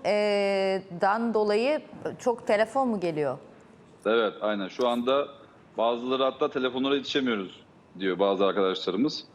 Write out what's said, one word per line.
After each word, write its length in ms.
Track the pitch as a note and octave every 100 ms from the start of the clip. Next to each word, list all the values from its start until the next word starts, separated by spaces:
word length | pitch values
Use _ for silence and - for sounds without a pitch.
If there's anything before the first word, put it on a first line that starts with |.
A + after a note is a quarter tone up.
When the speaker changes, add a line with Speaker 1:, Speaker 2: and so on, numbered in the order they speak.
| -
Speaker 1:
e, 760 | G#3 G#3 G3+ G3 G3 F#3+ F#3+ F#3+ F3
dan 340 | G3 A3 A#3
dolayı 480 | G#3+ G#3+ G#3 B3+ D4+ - - - -
çok 280 | B3+ A#3 -
telefon 420 | G#3 A3 C4+ B3+
mu 120 | G#3
geliyor? 380 | F3 D3+ C#3+ C3+ - - - - - - G#2
Speaker 2:
Evet, 280 | A#2 G#2 -
aynen. 280 | G#2 G#2 F#2
Şu 200 | - A#2+
anda 400 | A#2+ A#2+ C#3 C#3+ - - - - -
bazıları 440 | A2+ A#2+ B2+ C3
hatta 280 | C3 B2+ D3+
"Telefonlara 440 | C#3 B2+ B2+ C3+
yetişemiyoruz." 640 | C#3 - D3 B2+ G#2+ F2+ - - - - F2
diyor 200 | F#2+ F2+
bazı 280 | G2 F#2+ G2
arkadaşlarımız. 800 | F#2 F#2+ F#2 - F#2 D3+ - -